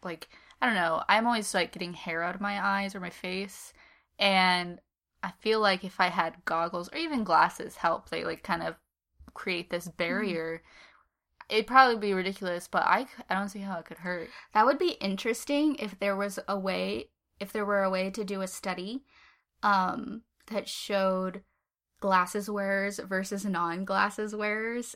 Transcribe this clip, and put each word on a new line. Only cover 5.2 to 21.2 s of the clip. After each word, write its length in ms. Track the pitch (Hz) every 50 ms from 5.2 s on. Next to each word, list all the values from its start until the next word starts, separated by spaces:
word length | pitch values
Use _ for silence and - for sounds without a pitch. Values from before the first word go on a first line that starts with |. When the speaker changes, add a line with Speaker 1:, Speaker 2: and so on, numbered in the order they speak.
| -
Speaker 1:
I 80 | 185 - _
feel 200 | - 214 220 220
like 240 | 214 196 190 185 196
if 160 | 185 - -
I 80 | 185
had 380 | 180 170 185 165 165 - 175 -
goggles 440 | - 165 165 170 170 180 175 175 -
or 80 | -
even 260 | 311 339 320 294 240 214
glasses 540 | 180 165 160 165 175 - - - - -
help, 320 | - - 170 165 - - -
they, 140 | 165 170 170
like, 200 | 165 165 - -
kind 180 | - 175 170
of 140 | 170 165 165 - _ _ _ _ _ _ _ - - - -
create 360 | - - 196 180 175 175 -
this 180 | 175 175 -
Speaker 2:
Mm. 100 | 180 -
Speaker 1:
barrier. 680 | - 175 170 180 202 214 196 170 160 160 165 165 165 _ _ - - - - _ _ _ _ _ _ _ _ _ - - -
It'd 180 | 214 220 214
probably 300 | - 247 269 262 247 233
be 160 | 214 208 202 190
ridiculous, 540 | 185 180 196 196 - 196 180 175 175 -
but 180 | - - 175 -
I 200 | - 185 214 269
c-, 180 | - - - - -
I 60 | 185
don't 120 | 190 202 202
see 100 | - 202
how 180 | 196 196 190 170
it 60 | -
could 140 | - 165 160
hurt. 300 | 170 180 180 170 165 - - - - - -
Speaker 2:
That 120 | 214 220
would 120 | 262 285
be 140 | 285 370 349 - -
interesting 760 | - 196 196 196 - 220 226 - - - 285 285 302 311 269
if 220 | - 214 196 190
there 180 | - 202 202 196
was 240 | 196 202 202 190 208 -
a 120 | - 202 196
way, 500 | 190 190 180 180 185 190 208 220 - - _ _ _ _ _ -
if 140 | 202 190 -
there 120 | 220 202
were 180 | 202 202 196 196
a 60 | 190
way 200 | 190 185 190 190
to 120 | 190 226 202
do 160 | 190 202 190
a 60 | 190
study, 580 | 185 - - - 196 180 180 180 202 247 269 - _ _ _ - - _ _ _ _ _ - -
um, 600 | 208 202 190 185 180 - - - - 202 233 - _ _ _ -
that 200 | - 214 202 -
showed 760 | - - - - - 202 196 190 190 190 185